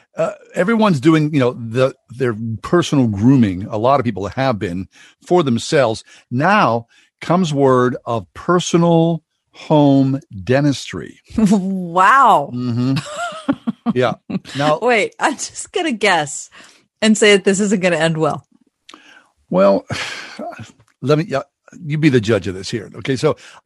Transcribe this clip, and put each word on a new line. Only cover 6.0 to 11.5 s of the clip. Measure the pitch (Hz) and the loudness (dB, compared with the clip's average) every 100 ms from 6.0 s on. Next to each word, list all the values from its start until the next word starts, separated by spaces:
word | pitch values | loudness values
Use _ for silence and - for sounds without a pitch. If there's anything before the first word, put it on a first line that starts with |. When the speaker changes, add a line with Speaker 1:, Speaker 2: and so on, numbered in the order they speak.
| - - _ | -10 -20 _
Speaker 1:
Now | 123 170 208 139 117 - _ _ _ | -2 2 2 2 0 -6 _ _ _
comes | - 175 170 | -2 0 0
word | 139 135 127 123 - - | 2 4 4 2 -2 -6
of | 117 92 | -8 -8
personal | - - 175 - 170 170 165 165 165 - _ _ | -10 -8 -6 -2 0 2 2 2 -2 -8 _ _
home | _ - 151 143 139 135 139 - 98 | _ 0 4 6 4 2 -2 -6 -12
dentistry. | 92 131 143 131 - 90 - - _ | -2 0 2 -2 -8 -12 -14 -18 _
Speaker 2:
<laughs> | - | 0
Wow. | 208 | 2